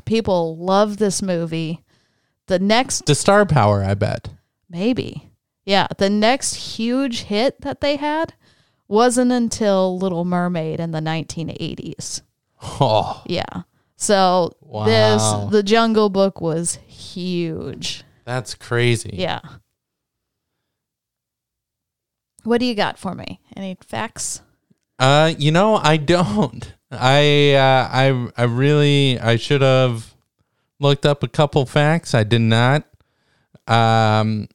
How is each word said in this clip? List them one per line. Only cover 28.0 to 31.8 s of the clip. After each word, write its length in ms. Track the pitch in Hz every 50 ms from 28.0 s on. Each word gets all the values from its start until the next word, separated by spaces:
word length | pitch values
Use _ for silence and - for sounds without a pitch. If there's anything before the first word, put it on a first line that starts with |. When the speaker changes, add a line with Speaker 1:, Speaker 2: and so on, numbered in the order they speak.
| 135 135 135 123 120 - -
Speaker 2:
I 60 | - 120
really, 760 | 120 117 123 135 143 151 147 147 143 143 143 139 135 123 -
I 160 | - 117 117
should 260 | 113 - - 147 135
have 540 | 135 135 131 131 131 123 117 113 110 - _ _ _ _ _ _ _ _ _ _ _ _ _ _
looked 260 | 143 139 143 - -
up 180 | 147 147 - -
a 40 |
couple 380 | 131 - - 151 143 - 156 131
facts. 480 | - - 147